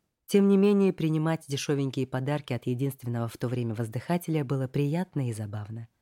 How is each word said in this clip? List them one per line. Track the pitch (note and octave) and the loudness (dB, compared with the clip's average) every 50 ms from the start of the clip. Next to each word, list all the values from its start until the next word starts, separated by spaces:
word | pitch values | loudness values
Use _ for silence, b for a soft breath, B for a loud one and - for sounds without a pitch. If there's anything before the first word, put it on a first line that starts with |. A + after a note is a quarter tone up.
| _ _ _ _ _ | _ _ _ _ _
Тем | - - G3+ G3 G3 | 2 4 6 6 6
не | G3 F#3+ | 6 6
менее, | G3 G#3 G3+ G3 G3 F#3+ | 6 6 6 6 4 4
принимать | - - D#3+ D#3+ D#3 D#3 D#3 D#3+ E3 D#3+ - - | 2 2 0 0 0 0 0 0 0 -2 -4 -6
дешевенькие | C#3+ C3+ - - D3 C#3 C#3 C3+ B2+ C3+ C3 | -8 -4 -2 0 0 0 0 -2 -2 -2 -4
подарки | B2+ - C3 C3 C#3 D3 D3 C#3+ - | -2 -2 -2 -2 -2 -2 -2 -2 -4
от | C3 A#2 - | -6 -4 -2
единственного | B2+ B2+ A#2+ C#3 C#3 C3 - - A#2+ A#2 A#2 A#2 | -2 -2 0 -2 -4 -4 -6 -6 -4 -2 -2 -2
в | A2+ - - | -4 -4 -4
то | - A#2 | -4 -2
время | B2 B2 A#2+ A2+ A2 | -2 -2 -2 -2 -2
воздыхателя | A2 A#2 A2 A2+ B2 - - E3+ F3 F3 - D#3+ D#3 C#3+ | -4 -4 -4 -6 -6 -4 -2 -2 -2 -2 -2 -2 -2 -2
было | B2 D3 C3+ C3+ B2 | -2 -2 -2 -2 -2
приятно | - C#3+ C#3+ C#3+ D3+ E3+ F#3 - - C#3+ C3+ A#2+ | -2 0 0 0 0 -2 -4 -4 -4 -4 -2 -2
и | |
забавно. | A2 G#2+ G#2+ G#2 G#2 G#2+ G#2 G#2 A2 A#2 A2+ - _ _ | -4 -4 -6 -8 -8 -8 -10 -10 -10 -12 -12 -14 _ _